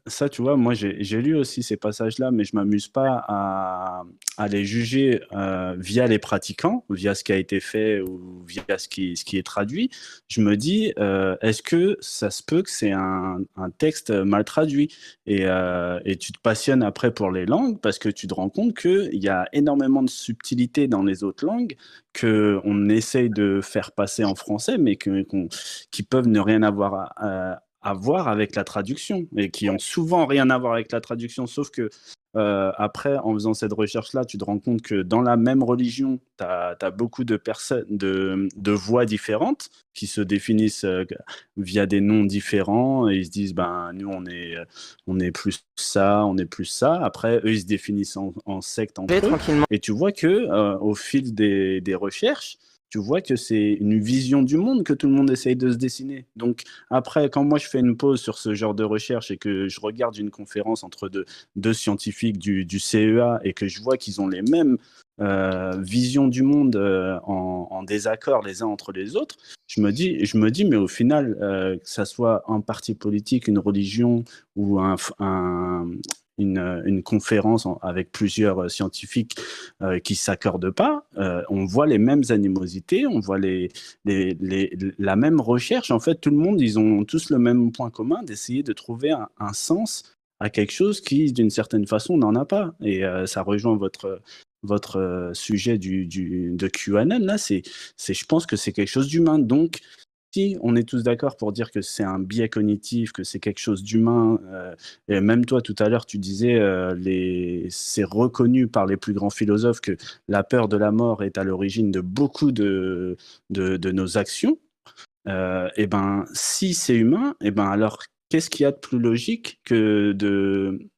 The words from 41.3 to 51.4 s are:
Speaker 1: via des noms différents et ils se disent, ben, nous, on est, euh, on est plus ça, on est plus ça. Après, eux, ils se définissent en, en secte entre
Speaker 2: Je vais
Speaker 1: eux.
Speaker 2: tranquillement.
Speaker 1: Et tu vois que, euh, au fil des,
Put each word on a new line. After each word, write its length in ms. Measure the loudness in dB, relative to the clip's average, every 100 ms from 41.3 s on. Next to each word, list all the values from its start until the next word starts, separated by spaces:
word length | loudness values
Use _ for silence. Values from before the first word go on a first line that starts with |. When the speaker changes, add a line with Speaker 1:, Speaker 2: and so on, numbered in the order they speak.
| -20 _ -10
Speaker 1:
via 280 | -2 0 2
des 140 | 2
noms 240 | 4 4
différents 840 | 2 0 -2 -2 2 2 2 2 2
et 80 | 2
ils 80 | -2
se 60 |
disent, 220 | -4 -4
ben, 380 | -2 -2 -4 -8
nous, 140 | -10 -8
on 160 | -8 -10
est, 280 | -12 -12 -12
euh, 80 | -14 -18 -20 -16 -4
on 140 | -2
est 120 | -2
plus 320 | -2 -4 -4 _ -10
ça, 500 | -4 2 4 4 2
on 120 | 0
est 80 | -4
plus 180 | -6
ça. 320 | -8 0 2 2
Après, 380 | -2 -2 0 2
eux, 80 | 2
ils 80 | 0
se 20 | 0
définissent 500 | -4 -2 -4 -4 -6
en, 180 | -10 -10 -10
en 160 | -10
secte 360 | -8 -6 -6 -6
entre 160 | 0
Speaker 2:
Je 60 | 2
vais 60 | 2
Speaker 1:
eux. 20 |
Speaker 2:
tranquillement. 360 | 0 2 2 4
Speaker 1:
Et 100 | 0
tu 120 | 0
vois 220 | 0 0
que, 140 | 2 2
euh, 500 | 2 2 2 2 2
au 160 | 0 -2
fil 400 | 0 -2 -2
des, 460 | 2